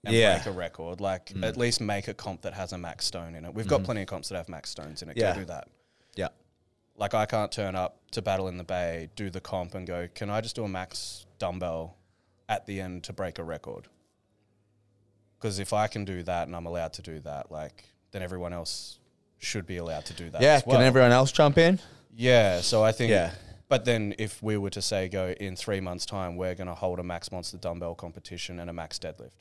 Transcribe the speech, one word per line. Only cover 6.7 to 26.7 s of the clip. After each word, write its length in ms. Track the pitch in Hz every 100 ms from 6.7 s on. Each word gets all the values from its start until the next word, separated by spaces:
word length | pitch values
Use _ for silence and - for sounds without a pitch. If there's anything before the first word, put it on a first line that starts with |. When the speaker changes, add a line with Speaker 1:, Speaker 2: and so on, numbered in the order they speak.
| _ _ _
Speaker 1:
Like, 180 | 101
I 120 | 113 107
can't 240 | 113 104
turn 240 | - 98
up 240 | 92 92 _ _
to 100 | -
Battle 240 | 104 95 95
in 100 | 90
the 60 |
Bay, 440 | 87 90 87 82 82 -
do 120 | 101
the 100 | 85
comp 340 | - 92 87
and 120 | 98 87
go, 200 | 87 87
"Can 160 | - 101
I 100 | 104
just 120 | 113
do 80 | -
a 40 | 107
max 580 | 92 92 - - - - _
dumbbell 580 | 92 90 87 82 90 - _ _ _ _ -
at 180 | 107 -
the 140 | 98
end 220 | 92 90
to 80 | -
break 240 | 87 92 -
a 60 |
record?" 440 | 82 78 - 50 - _ _ _ _ _ _ _ _ _ _ _ _ _ _ _
'Cause 180 | 117 98
if 140 | 95
I 160 | 107 107
can 160 | 110
do 180 | 98 92
that 240 | 87 87 82
and 80 |
I'm 120 | 87 85
allowed 260 | 87 82
to 100 | -
do 160 | 80 78
that, 300 | 73 71 -
like, 360 | 78 76 - - _ _
then 100 | 101
everyone 300 | 90 92 87
else 480 | 85 80 - - - _ _ _ _
should 280 | - 107 87
be 100 | 90
allowed 260 | 85 78
to 80 | -
do 160 | - 85
that 100 | -
Speaker 2:
Yeah, 120 | 135
Speaker 1:
as 140 | 147 127
well. 100 | 131
Speaker 2:
can 100 | 127
everyone 240 | 127 123
else 220 | 123 135
jump 260 | - 151 143
in? 220 | 165 185 - - _
Speaker 1:
Yeah, 460 | 113 123 123 104 90
so 240 | 90 113
I 80 | 110
think 180 | 110 117
Speaker 2:
Yeah. 220 | 104 82 85 - - _
Speaker 1:
but 160 | 127
then 300 | 123 117 104 -
if 220 | 104 -
we 160 | 107 107
were 140 | 98
to 120 | 101
say, 260 | 95 101 95
go, 220 | 95 92 92
"In 160 | 98 92
three 240 | - 98
months' 260 | 92 90 -
time, 300 | 101 90 87
we're 180 | 92
gonna 200 | 92 90